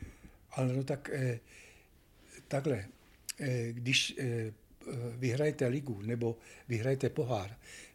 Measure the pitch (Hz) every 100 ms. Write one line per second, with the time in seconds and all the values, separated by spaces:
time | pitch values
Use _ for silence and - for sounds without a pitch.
0 | - - - - - - 127 131 135 135
1 | - 139 131 117 - - - - - -
2 | - - - - - 139 147 113 101 -
3 | - - - - 143 123 117 120 120 135
4 | - - 131 117 110 110 - - - 131
5 | 120 120 127 123 151 147 127 139 135 104
6 | 107 120 117 113 - - - 113 127 135
7 | 120 - 123 110 98 - - - -